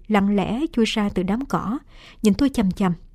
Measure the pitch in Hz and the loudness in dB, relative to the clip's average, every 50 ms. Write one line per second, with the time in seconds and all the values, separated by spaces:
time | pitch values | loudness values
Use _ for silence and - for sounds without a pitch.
0 | - - 214 202 196 202 202 202 180 - 208 247 320 320 - 240 226 214 - 220 | -4 0 2 2 2 2 2 0 0 -2 -2 -4 -4 -2 0 0 0 0 0 -2
1 | 208 202 208 - 185 190 190 - - - - 165 - 185 233 302 - - - - | -2 -2 -2 -2 -2 -2 -2 -4 -4 -4 -4 -4 -2 -4 -6 -6 -8 -12 -20 -20
2 | - - - - - 214 196 - 285 269 277 254 208 185 170 - 202 180 170 - | -20 -20 -6 0 2 2 2 4 2 0 2 0 0 0 0 0 0 0 0 -4
3 | - - | -8 -18